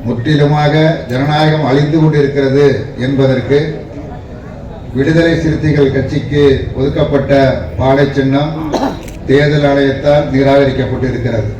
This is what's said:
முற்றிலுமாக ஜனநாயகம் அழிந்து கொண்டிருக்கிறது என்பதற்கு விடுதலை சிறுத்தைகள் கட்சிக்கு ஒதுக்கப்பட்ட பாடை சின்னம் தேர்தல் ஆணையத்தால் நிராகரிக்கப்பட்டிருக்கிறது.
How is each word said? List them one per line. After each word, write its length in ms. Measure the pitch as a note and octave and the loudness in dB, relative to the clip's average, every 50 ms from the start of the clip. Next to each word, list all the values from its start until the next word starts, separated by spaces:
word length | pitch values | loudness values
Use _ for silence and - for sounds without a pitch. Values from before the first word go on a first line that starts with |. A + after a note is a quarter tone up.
| A2+ | -4
முற்றிலுமாக 680 | A#2 A#2 A2+ A#2+ D#3 D3+ C#3+ D3 C#3+ D3 D3 D3 D3 D3+ D#3 D#3 D#3 E3+ D#3+ - A#2 | -4 -6 -2 0 0 2 2 2 2 2 2 2 2 2 2 2 2 0 -2 -4 -6
ஜனநாயகம் 600 | B2 B2+ C#3 D3 D3 D3+ D#3 D#3 D#3 D3+ C#3+ B2 | -4 -2 -2 0 0 2 2 2 2 0 0 2
அழிந்து 280 | C3+ C#3+ D3+ D3+ D#3+ D#3+ | 2 2 2 2 2 2
கொண்டிருக்கிறது 680 | D#3 D#3 D3 D3 C#3 C3+ C#3 C#3+ C3+ C3+ C3+ C#3+ D3 C#3 A#2+ G#2 - - - - | 2 4 4 2 0 2 0 0 0 2 2 4 4 4 2 0 -4 -8 -8 -6
என்பதற்கு 600 | A#2+ C3 C#3+ C3+ C3+ C3 C3 A#2+ - - C#3 C#3+ D#3 D#3 - - - - - - - - - - - - - - - - - - - - - - - - - | -4 -2 0 2 2 2 2 0 0 0 0 0 0 -2 -6 -10 -12 -14 -14 -14 -14 -14 -14 -14 -14 -16 -16 -16 -16 -16 -16 -14 -14 -14 -14 -14 -14 -8 -4
விடுதலை 400 | B2+ C#3 D#3+ D#3+ E3 E3+ E3+ E3 | -2 0 2 2 2 2 2 0
சிறுத்தைகள் 580 | D#3+ D#3 D#3 - - D3+ D3+ C#3 C#3+ C#3 C3 - | 0 0 -2 -2 0 0 0 2 2 2 2 2
கட்சிக்கு 480 | C3+ B2+ - D3 C#3 - - C#3 C#3+ C#3+ C#3 C3 B2 - - - | -2 -2 -2 -4 -4 -4 -2 0 4 4 4 4 2 -2 -6 -4
ஒதுக்கப்பட்ட 560 | B2+ C3+ - - D3+ D3 C3+ C#3+ C#3 C3+ - C#3+ C3+ C3+ C3 A#2+ - - - - - | -2 -2 -2 0 -2 -2 0 0 -2 0 2 2 4 4 2 0 -2 -6 -8 -6 -2
பாடை 280 | C3 C3+ C#3 C#3+ C#3+ C3+ | 0 2 2 2 2 0
சின்னம் 400 | C3+ C#3 C3 C3+ C3+ C#3+ D3 D#3+ D#3+ - - - - - C4+ B3+ - - - - - - - | 0 -2 0 0 0 0 -2 -2 -4 -6 -6 -4 -4 -2 -4 -4 -6 -8 -12 -12 -14 -12 -2
தேர்தல் 400 | - C3+ C#3+ D3 C#3+ D3 D3 C#3+ C#3+ | 2 2 4 4 2 2 2 2 2
ஆணையத்தால் 560 | C#3 C#3+ C#3 C3+ B2+ - - D3 D3 D3 C#3+ C3 | 2 2 2 0 0 0 0 2 2 2 2 0
நிராகரிக்கப்பட்டிருக்கிறது. 1200 | C3 C3+ C#3 C3+ C#3 C#3 C#3 C3 A#2+ B2 B2+ G#2+ B2+ A#2+ C3 B2 A#2+ B2 A#2 B2 - - G#2+ - - | 0 2 2 4 4 4 4 2 0 -2 -4 -4 -2 -4 -4 -4 -4 -4 -4 -2 -2 -2 -4 -4 -8